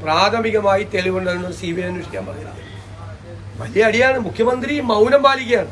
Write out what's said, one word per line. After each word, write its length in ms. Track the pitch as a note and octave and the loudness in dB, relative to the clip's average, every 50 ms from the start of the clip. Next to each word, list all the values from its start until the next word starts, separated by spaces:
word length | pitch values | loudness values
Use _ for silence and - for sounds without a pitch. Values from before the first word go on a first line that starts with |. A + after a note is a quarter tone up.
| D#3+ | 0
പ്രാഥമികമായി 800 | D#3 D#3 E3+ F#3+ G3+ G#3 A3+ A3+ A3+ G#3+ G#3+ G3 G3+ G3 G3 G#3 | 0 2 4 4 4 2 2 0 2 0 2 2 4 2 2 0
തെളിവുണ്ടെന്ന് 680 | G3+ - G3 F3+ F#3 F#3 F#3 F#3 F3+ F3+ F3+ F3+ F3+ | 0 -2 -2 0 0 -2 -2 -2 -2 -2 -4 -4 -6
സി 200 | F3 - - E3+ | -8 -8 -6 -6
ബി 100 | E3+ F3 | -4 -4
ഐ 20 | F3+ | -4
അന്വേഷിക്കാൻ 420 | F3+ F3+ F3+ E3 - - F#3+ F#3+ | -6 -6 -8 -8 -8 -10 -10 -10
പറഞ്ഞത് 1400 | - - - - - - - - - - - - - - - - - - - - - G#2 - - - - - | -8 -10 -12 -12 -14 -14 -16 -16 -16 -16 -18 -16 -16 -16 -16 -14 -14 -16 -16 -16 -16 -16 -16 -16 -16 -12 -12
വലിയ 220 | A2+ A2+ A#2+ F3+ A3 | -12 -4 2 4 4
അടിയാണ്. 360 | A3 G#3+ A3+ B3+ C4 C4 C4 | 4 4 4 4 4 2 2
മുഖ്യമന്ത്രി 600 | A3+ F3+ - - A3+ A#3 B3+ B3+ B3+ C#4 D4 D4 | -2 -4 -2 0 0 2 2 0 -2 -2 -2 -2
മൗനം 440 | C4+ A#3+ A3+ G#3 G#3+ B3 C4 C#4+ C#4 | 0 0 4 4 4 6 6 6 6
പാലിക്കുകയാണ്. 440 | C#4+ C4 B3+ C4 A3+ A#3+ G#3+ F3 D#3 | 6 4 4 0 0 0 0 0 -2